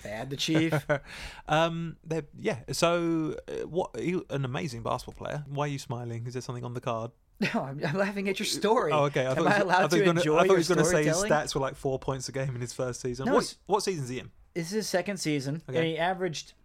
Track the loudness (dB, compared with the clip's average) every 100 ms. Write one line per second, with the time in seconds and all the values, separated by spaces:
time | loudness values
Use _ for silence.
0 | -10 -8 -6 -4 0 2 2 2 0 -2
1 | -4 -14 -14 -12 0 2 2 0 -8 -4
2 | 0 0 -2 -6 -4 -4 -6 2 2 4
3 | 2 0 -2 -6 -8 -8 -4 -4 -4 -4
4 | -2 -2 -2 -4 -4 -4 -6 -6 -4 -4
5 | -6 -10 -8 -8 -6 -4 -2 -4 -6 -8
6 | -6 -8 -8 -8 -8 -8 -8 -6 -4 -4
7 | -6 -12 _ -4 -2 -2 -4 -4 -2 0
8 | 0 -2 -2 -2 -2 0 2 4 4 2
9 | 2 2 0 2 4 4 4 4 4 4
10 | 4 4 4 6 8 6 6 4 4 4
11 | 4 2 4 2 2 -2 -2 -2 -4 -2
12 | -2 -4 -4 -4 -4 -4 -6 -4 -4 -4
13 | -6 -4 2 2 2 -4 -2 0 0 -2
14 | -4 -6 -10 -16 -10 -8 -4 -4 0 0
15 | -2 -4 -2 -2 -2 -6 -4 -2 0 0
16 | -2 0 -4 -4 -12 -14